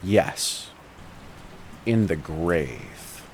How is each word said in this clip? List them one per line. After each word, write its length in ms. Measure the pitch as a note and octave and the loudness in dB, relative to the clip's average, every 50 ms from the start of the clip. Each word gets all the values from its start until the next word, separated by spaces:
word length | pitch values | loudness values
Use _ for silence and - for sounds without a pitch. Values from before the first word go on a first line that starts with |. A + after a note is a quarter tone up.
Yes, 680 | - F#2 G2+ G#2 E2 - - - - - - - - - - - - - - - - - - - - - - - - - - - - - - - - | 0 6 6 6 6 6 2 -2 -2 -2 -4 -4 -8 -14 -18 -20 -20 -20 -20 -18 -18 -18 -18 -18 -18 -18 -18 -18 -18 -18 -18 -18 -18 -18 -18 -8 0
in 220 | - A2+ A2+ G#2+ | 2 4 4 6
the 80 | F#2+ F2 | 4 2
grave. 1040 | D#2 C#2+ - D#2+ D#2 E2 E2+ F2 E2+ D2+ C2+ A#1+ - - - - - - - - - - - | 0 -2 -6 -4 0 2 4 4 4 4 0 -4 -10 -12 -14 -14 -16 -16 -16 -16 -16 -18 -18